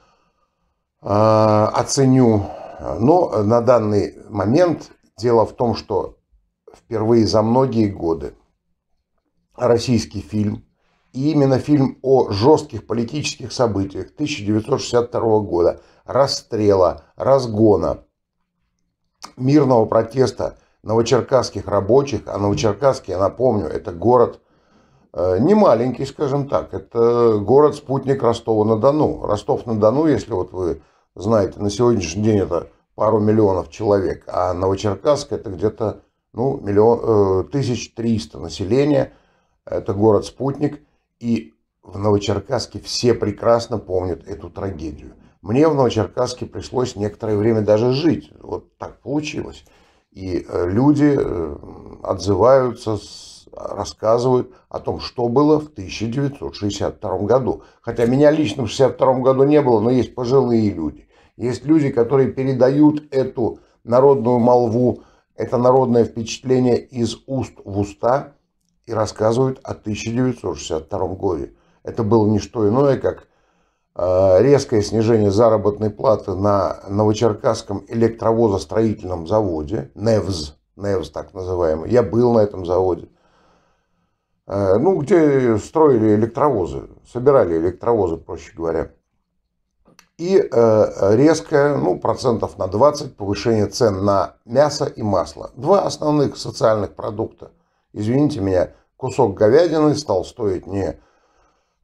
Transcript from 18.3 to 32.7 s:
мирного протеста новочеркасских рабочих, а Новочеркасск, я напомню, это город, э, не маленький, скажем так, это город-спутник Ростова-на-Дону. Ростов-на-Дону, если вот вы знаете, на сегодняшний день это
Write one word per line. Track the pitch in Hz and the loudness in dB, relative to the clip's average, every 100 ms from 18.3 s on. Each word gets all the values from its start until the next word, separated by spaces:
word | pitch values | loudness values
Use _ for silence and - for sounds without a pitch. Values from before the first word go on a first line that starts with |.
| _ _ _ _ _ _ _ _ _ - - | _ _ _ _ _ _ _ _ _ -20 -4
мирного | 127 147 131 120 110 | 2 4 4 4 4
протеста | 113 117 127 127 - - - _ _ | 2 0 0 0 0 -8 -8 _ _
новочеркасских | 98 113 117 127 117 127 110 101 98 | -2 0 2 0 2 0 0 -8 -2
рабочих, | 101 98 131 139 104 - | -2 2 2 2 -6 -8
а | 101 | -2
Новочеркасск, | 101 98 110 101 135 123 - | -2 0 0 2 0 0 -6
я | 90 | -2
напомню, | 95 - 127 107 80 | -2 0 0 0 -4
это | - - | -6 -8
город, | 85 104 123 113 - _ _ _ _ _ _ _ | -2 2 4 4 -2 _ _ _ _ _ _ _
э, | - 90 92 | -4 0 2
не | 151 | 2
маленький, | 214 180 113 127 127 135 | 4 4 2 0 -4 -10
скажем | - 143 139 139 | -6 -4 -4 -2
так, | 92 - | -4 -4
это | 95 - 117 117 120 117 107 | -12 -8 0 2 4 2 2
город-спутник | 101 135 147 143 - 135 135 131 | 4 4 4 0 -6 -4 -2 0
Ростова-на-Дону. | 117 110 - 110 107 110 131 151 117 - 87 | 0 -2 -2 0 2 2 2 2 -2 -2 -4
Ростов-на-Дону, | 104 - 113 120 110 107 135 160 | -4 -2 -4 -4 0 2 2 0
если | 113 - | 0 -2
вот | 95 90 | -8 -6
вы | 92 87 - _ _ _ - | -6 -6 -6 _ _ _ -10
знаете, | 98 110 90 - | -2 0 0 -4
на | 101 | -6
сегодняшний | 101 120 107 80 95 | 0 0 0 -4 -2
день | 107 104 | 0 0
это | 82 82 - | 0 -4 -6